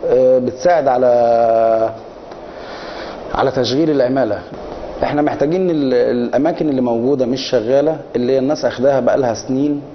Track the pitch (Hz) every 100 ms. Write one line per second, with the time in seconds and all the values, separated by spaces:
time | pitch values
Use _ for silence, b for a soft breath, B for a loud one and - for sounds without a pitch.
0 | - 123 127 127 123 - 175 170 135 123
1 | 127 120 117 117 117 113 113 110 110 -
2 | - - - - B B B B B B
3 | B B - - 135 131 120 127 160 143
4 | 123 135 117 101 85 - - - - -
5 | - 143 151 - 143 180 185 160 139 123
6 | 117 120 120 123 151 175 156 131 123 117
7 | 120 139 123 131 - 127 110 135 147 156
8 | - - 123 135 131 151 123 113 127 139
9 | 123 156 127 110 - 131 147 143 143